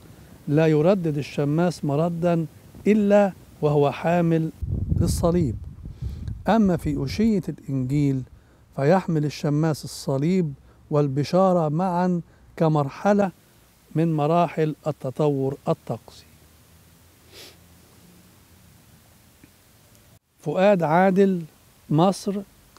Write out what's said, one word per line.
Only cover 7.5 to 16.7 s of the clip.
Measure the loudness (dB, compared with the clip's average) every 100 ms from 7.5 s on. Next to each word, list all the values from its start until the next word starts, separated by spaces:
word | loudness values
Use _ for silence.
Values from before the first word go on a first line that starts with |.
| -10 -6 -4 -2 0 0 -2 -6 -18 _ _ _ -2
فيحمل | 2 2 2 -2 -2
الشماس | -4 -2 0 0 -4
الصليب | -10 -10 -6 -2 0 0 -2 -6 -18 -20 -4
والبشارة | -2 0 -2 0 2 2 2 0
معا | -2 -2 0 0 -2 -6 -18 -12 -2
كمرحلة | 0 2 -2 -2 0 2 0 -6 _ _ _ _ -6 -2
من | 0
مراحل | 0 2 2 2 0 -4 -4 -8
التطور | -8 -6 -2 0 0 -2 -4 -4
الطقسي. | -6 -6 -12 -14 -20 -20 -20 -20 _ _